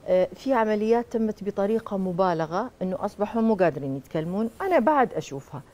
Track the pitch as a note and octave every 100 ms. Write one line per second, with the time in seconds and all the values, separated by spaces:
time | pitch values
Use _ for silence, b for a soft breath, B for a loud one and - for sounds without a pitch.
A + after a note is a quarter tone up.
0 | - F#3 F#3 - C4 B3+ A3 G#3+ A3 A#3
1 | A#3 A3+ A3 G#3 G3 G3+ G3+ A3+ A3 G3
2 | F#3 F3 F#3 E3 D#3+ F3 B3+ - F#3 F#3
3 | G3+ - G#3 A3+ A3 G3+ - C#3+ C#3 C3+
4 | - E3 D#3+ F#3+ A3+ - F#4+ E4 A#3 D4
5 | A#3+ - - C#3 - D3 -